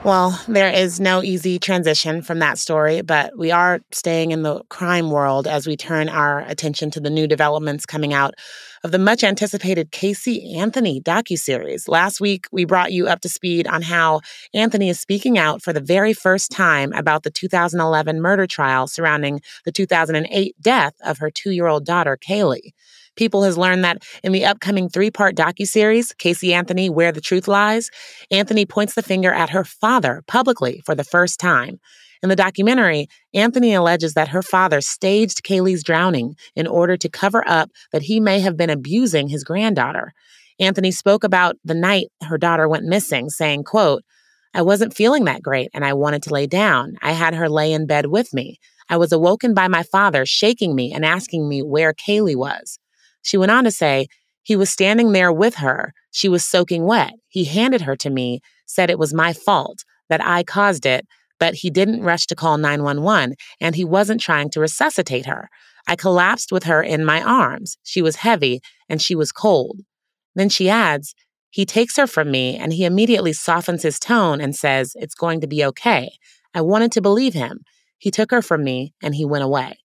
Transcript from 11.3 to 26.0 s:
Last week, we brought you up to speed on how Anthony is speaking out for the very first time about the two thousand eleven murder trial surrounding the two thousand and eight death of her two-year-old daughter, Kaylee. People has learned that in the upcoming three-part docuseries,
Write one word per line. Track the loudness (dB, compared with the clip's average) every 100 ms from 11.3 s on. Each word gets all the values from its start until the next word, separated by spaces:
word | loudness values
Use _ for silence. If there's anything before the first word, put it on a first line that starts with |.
| -6 -4 -4 -4 -8 0
Last | 2 2 0
week, | -2 -2 -4
we | -4
brought | 2 2 2
you | 0 0
up | -2
to | -4
speed | -6 -2 -2 -2
on | -4
how | -2 2 2 0 -4 -20 -8
Anthony | -2 0 2 0
is | -2
speaking | -4 -2 2 2
out | 2 0
for | -4
the | -6
very | 0 2 2
first | 2 2 0 -2
time | 0 2 2 0
about | -2 0 0
the | -2
two | -8 -2
thousand | 0 0 0
eleven | 0 0 0 -2
murder | 0 0 0
trial | -2 0 0 -2
surrounding | -2 0 0 -2 -6 -12 -12
the | -8
two | -4 0
thousand | 0 2
and | -2 -2
eight | -2 -4 -2
death | 2 2 0 _
of | -8 -6
her | -6
two-year-old | -6 -6 -2 0 0
daughter, | 0 -2 0 -4
Kaylee. | -4 0 0 -2 -8 _ _ -20 _ -4
People | 0 2
has | 2 2
learned | 2 2
that | 0 -2 -10 -10
in | -2
the | 0
upcoming | 0 0 -2 -2 -2
three-part | 0 -2 2 0
docuseries, | 2 -2 0 -2 2 4 2